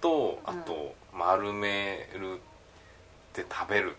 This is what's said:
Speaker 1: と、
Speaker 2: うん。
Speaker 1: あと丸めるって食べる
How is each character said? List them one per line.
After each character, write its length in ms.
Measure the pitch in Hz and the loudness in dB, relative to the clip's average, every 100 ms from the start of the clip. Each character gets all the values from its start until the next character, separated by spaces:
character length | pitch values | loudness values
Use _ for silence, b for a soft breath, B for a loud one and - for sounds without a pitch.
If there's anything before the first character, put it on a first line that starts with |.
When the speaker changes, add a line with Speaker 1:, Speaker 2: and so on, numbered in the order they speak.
Speaker 1:
と、 400 | 170 156 110 - - | 2 4 4 0 -6
Speaker 2:
う 40 | |
ん。 0 | |
Speaker 1:
あ 40 | 175 | -8
と 300 | 165 80 71 - - | -6 -6 -6 -10 -14
丸 400 | 92 87 95 101 | 0 4 4 4
め 560 | 104 101 101 98 95 - | -2 0 0 -2 -4 -8
る 200 | 95 95 | -10 -8
っ 20 | 92 - - - - B B B - - | -8 -12 -20 -20 -20 B B B -20 -14
て 100 | - 90 | -10 -8
食 180 | - - | -6 0
べ 140 | 101 | 2
る 140 | 92 | 2